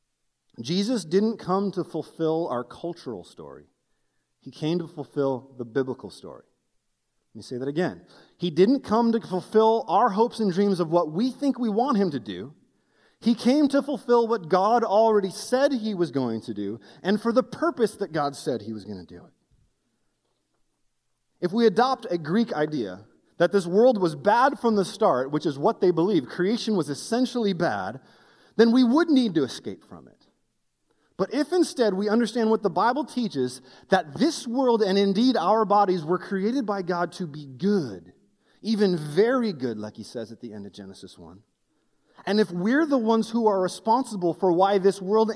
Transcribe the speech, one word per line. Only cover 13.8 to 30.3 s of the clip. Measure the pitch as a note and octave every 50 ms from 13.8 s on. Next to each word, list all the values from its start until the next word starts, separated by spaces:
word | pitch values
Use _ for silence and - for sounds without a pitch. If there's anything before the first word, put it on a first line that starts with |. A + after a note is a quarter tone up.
fulfill | - C#4+ C#4+ F3+ - - A#3+ A#3+ A#3 G#3+
what | A#3 G3+ E3+ D#3
God | F#3 G3 G3 G#3+ A#3+ A#3+ A3+
already | F#3 F#3+ A3 A3+ A3+ G#3+ G#3 G3 F#3
said | - - - - B3 B3+ C#4+ C#4+
he | C#4 A3+ G#3+ A3 G3+
was | F3 F3 C#3+
going | B2 C3+ B2+ A#2 A2+ G#2+
to | - A#2+
do, | G#2 G2+ G2+ G2 A2+ - - - - -
and | - F#3 G#3 G#3
for | - A#3
the | G#3+ B3+
purpose | B3 - - - D4+ E4+ C4 B3+ A3+ - -
that | - G3+ D#3
God | D#3+ D#3 C#3+ C#3+ C#3
said | - - - A#2+ G#2+
he | G2 A2+ A2
was | G#2+ F#2
gonna | G#2+ G2+ F#2 E2+
do | - F2+ F2 F2
it. | F2+ _ _ _ _ _ _ _ _ _ _ _ _ _ _ _ _ _ _ _ _ _ _ _ _ _ _ _ _ _ _ _ _ _ _ _ _ _ _ _ _ _ -
If | E3+ E3+
we | G3 A#3+ A#3
adopt | A3 E3+ G#3+ B3 C4+ C4 B3+ - -
a | F3 E3+
Greek | D3+ D3+ F3+ A#3 A3+ A#3
idea | - D3+ D3+ D#3 D3+ C3+ G#2+ F#2 F#2 G#2 G#2+ - _ _ _ _ _ -
that | E3+ F3
this | G3+ G3+ E3+
world | E3+ F3+ G#3 A#3+ C4 A#3+ G3
was | F#3 E3 D3+
bad | C#3 C3 G3+ A3 A#3+ C4 C#4+ - -
from | - A#3 G#3+
the | G3+ F3+
start, | - - - A3 F#3 C3+ B2 C3+ C#3+
which | D3+ D3+ -
is | D#3+ C3+ C#3
what | D3+ E3+ E3+ -
they | G3+ F3+
believe, | F3 D#3+ E3+ G3+ - D#3 B2
creation | - - - F3+ G3 A#3+ - - A3+ G#3+
was | F3+ C#3+ C#3+
essentially | C#3 - - - A3+ B3 B3+ B3 - B3 A3 G3+ F#3
bad, | D#3+ F3 C3+ G#2+ G2+ F#2 G2 B2 - _ _ _ _ _ _ _ _ _ _ _
then | - A3+ A#3
we | A3+ C4 B3+
would | A3+ B3+ D#4+ F4 E4
need | C#4+ B3+ A#3+ G#3 D#3+
to | D#3+ C3+
escape | A#2 - - - G#2+ F#2+ - _ -
from | F#2 D#2+ B1+
it. | A#1 G1+ _ _ _